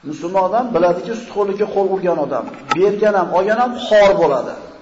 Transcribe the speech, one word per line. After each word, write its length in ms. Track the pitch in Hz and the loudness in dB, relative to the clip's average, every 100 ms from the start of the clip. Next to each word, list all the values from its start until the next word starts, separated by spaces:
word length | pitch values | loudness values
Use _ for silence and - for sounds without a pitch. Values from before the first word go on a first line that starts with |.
Musulmon 400 | 139 156 170 190 | -12 -10 -2 0
odam 220 | 185 214 247 | 2 0 0
biladiki, 440 | 170 175 175 233 | 2 2 0 -4
sudxo'rlikka 540 | 226 - 202 196 196 208 | -10 -8 -4 -2 0 -2
qo'l 200 | 196 190 | 0 0
urgan 280 | 190 175 160 | 0 -2 -2
odam, 280 | 139 131 110 - - | -2 -4 -6 -14 -4
bergan 460 | 160 202 208 214 202 | 2 2 2 2 2
ham, 120 | 175 | 0
olgan 280 | 170 196 226 | 0 0 0
ham 120 | 247 233 | 0 -2
xor 340 | - 214 202 | 2 6 6
bo'ladi. 400 | 170 160 131 - - - - | 4 2 0 -4 -10 -16 -20